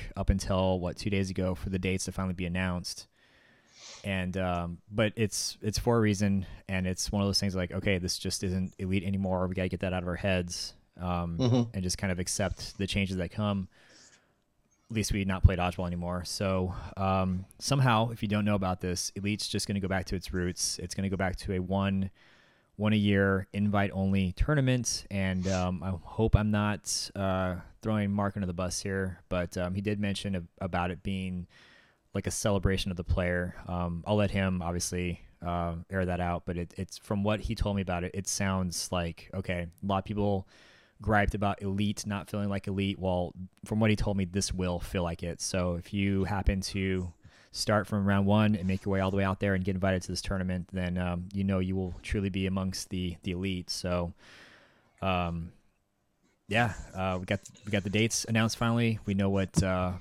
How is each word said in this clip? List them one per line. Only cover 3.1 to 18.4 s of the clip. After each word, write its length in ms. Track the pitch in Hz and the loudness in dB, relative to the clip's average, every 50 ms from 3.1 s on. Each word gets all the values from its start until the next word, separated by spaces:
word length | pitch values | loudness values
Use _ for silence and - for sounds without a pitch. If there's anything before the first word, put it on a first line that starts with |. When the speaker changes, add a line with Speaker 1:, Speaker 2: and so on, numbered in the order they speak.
| _ _ _ _ _ _ _ _ _ _ _ _ _ - - - - - - | _ _ _ _ _ _ _ _ _ _ _ _ _ -20 -20 -18 -18 -10 -6
Speaker 1:
And, 320 | 104 98 95 92 92 87 95 | -2 -2 0 0 -2 -2 -2
um, 400 | 92 90 87 87 87 87 85 - - - | 0 0 0 0 -2 -4 -6 -10 -12 -8
but 220 | 104 110 110 107 - - | 0 2 2 2 2 0
it's, 400 | 113 101 - - - - - - | 0 0 0 -4 -4 -6 -8 -6
it's 160 | - 107 98 - | -6 -4 -2 0
for 200 | - 123 117 117 | 2 2 4 4
a 20 | |
reason, 460 | 110 107 104 95 107 101 98 98 87 - - - - - | 4 4 4 4 2 2 2 2 0 -4 -8 -14 -8 -4
and 180 | 98 95 92 92 | -2 -2 0 0
it's 240 | 92 - - - | -2 -2 -2 -2
one 100 | - 101 | 0 2
of 60 | 101 101 | 2 2
those 120 | 95 - | 2 2
things 140 | 101 101 90 | 0 0 0
like, 200 | 95 90 87 - | 0 -2 -2 -2
okay, 240 | 95 - 104 98 90 | -2 2 2 2 2
this 200 | 90 90 - - | 0 -2 -4 -4
just 280 | - 95 - - - | -4 -4 -4 -2 -2
isn't 300 | 95 90 95 92 95 - - | -2 0 0 -2 -4 -4 -6
Elite 240 | 98 92 95 101 90 | -4 0 0 0 0
anymore. 420 | 98 98 95 98 92 92 90 92 | 0 0 0 0 0 0 0 0
We 100 | 90 92 | 0 0
gotta 120 | 92 92 92 | 0 -2 -2
get 140 | 92 87 | -2 -2
that 100 | - 92 | -2 -2
out 120 | 90 92 87 | -2 -2 -2
of 40 | 90 | -2
our 80 | 87 | -4
heads, 580 | 82 - 101 92 90 87 87 85 - - - - - _ _ _ - | -2 0 2 2 2 0 -2 -4 -8 -8 -10 -12 -16 _ _ _ -8
um, 400 | 87 90 90 87 87 85 85 85 | -4 -2 -2 0 -2 -2 -2 0
Speaker 2:
Mm-hmm. 320 | 131 120 123 127 117 117 - | 2 4 4 4 2 0 -2
Speaker 1:
and 100 | 101 92 | -4 -2
just 140 | 90 - - | -2 -2 -2
kind 160 | - 95 90 | -2 -2 -2
of 60 | 87 | -2
accept 580 | 90 - - - 101 90 - - - - - - | -2 -4 -2 -2 -2 -2 -2 -4 -8 -12 -6 -4
the 100 | 98 92 | -4 -2
changes 300 | - 104 98 92 95 92 | 0 0 0 0 -2 -4
that 120 | 87 87 | -4 -4
come. 380 | - - 107 104 101 98 92 - - - - - - - - - - _ _ _ _ _ _ _ _ _ _ _ _ _ _ _ | -4 -2 -2 0 0 -2 -4 -6 -10 -18 -20 -20 -20 -20 -20 -20 -20 _ _ _ _ _ _ _ _ _ _ _ _ _ _ _
At 60 | 110 | -2
least 160 | 110 101 - | -2 0 0
we 140 | - 104 98 | 0 0 0
not 180 | 95 95 92 - | 0 2 6 6
play 140 | - 95 87 | 6 6 6
dodgeball 300 | 87 90 87 - 92 87 | 2 0 0 0 -2 -2
anymore. 360 | 87 87 87 87 90 90 85 | -2 -2 -4 -4 -4 -4 -4
So, 500 | - - - 107 95 95 95 92 92 92 - - - - | -6 -4 -2 0 2 2 2 2 0 -2 -6 -8 -10 -4
um, 500 | - 95 95 95 95 92 92 92 92 95 - - - | -2 2 2 4 4 4 2 0 0 -4 -6 -12 -8
somehow, 520 | - - 135 135 131 127 113 110 113 117 | -2 0 2 4 6 6 6 4 4 2
if 100 | 117 - | -2 -4
you 80 | - 104 | -2 0
don't 160 | 104 104 | 2 2